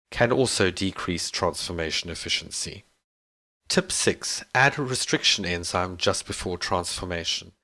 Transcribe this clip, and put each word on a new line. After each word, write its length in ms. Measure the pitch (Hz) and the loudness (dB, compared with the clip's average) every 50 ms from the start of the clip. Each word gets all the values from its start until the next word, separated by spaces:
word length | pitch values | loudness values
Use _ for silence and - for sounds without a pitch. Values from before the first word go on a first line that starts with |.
| _ - | _ -8
can 200 | - - 123 120 | 2 2 4 4
also 400 | 135 135 127 117 - - 101 92 | 6 4 4 4 4 4 2 2
decrease 580 | 92 - 98 95 - - - - 87 82 - - | 2 0 -2 -2 -2 -2 -4 -2 -2 -2 -2 -4
transformation 800 | - - 92 87 80 - - - 87 85 80 78 - - - 85 | -2 0 0 0 0 -2 -6 -6 -4 -4 -2 -2 -2 -4 -4 -4
efficiency. 760 | 82 - - 85 - - 85 - - - - 80 78 101 - _ _ _ _ _ _ _ _ _ _ _ _ _ _ _ _ | -8 -6 -4 -2 -2 -2 -2 -4 -8 -6 -6 -6 -8 -12 -16 _ _ _ _ _ _ _ _ _ _ _ _ _ _ _ _
Tip 240 | - - 185 - - | 0 0 0 2 0
six, 540 | - - - - 90 - - - - - - _ - | -2 0 2 0 0 0 -2 -6 -6 -6 -6 _ 2
add 220 | 131 131 139 - | 4 4 4 4
a 40 | - | 2
restriction 640 | 139 127 127 - - - - 143 - - - - 95 | -4 -2 -2 -2 0 0 0 2 4 2 2 2 0
enzyme 520 | 90 90 87 87 - - 92 90 92 92 | -2 -2 -2 -2 0 0 0 0 0 -2
just 280 | 92 - 101 92 - - | 0 2 2 2 2 -2
before 320 | - 101 - - 98 90 | -6 -6 -4 -2 -4 -2
transformation. 960 | 87 - - 98 90 87 - - - 95 90 87 85 82 - - - 90 90 - _ | -2 -2 0 0 0 0 0 -4 -6 -4 -4 -4 -4 -2 -2 -4 -4 -6 -12 -20 _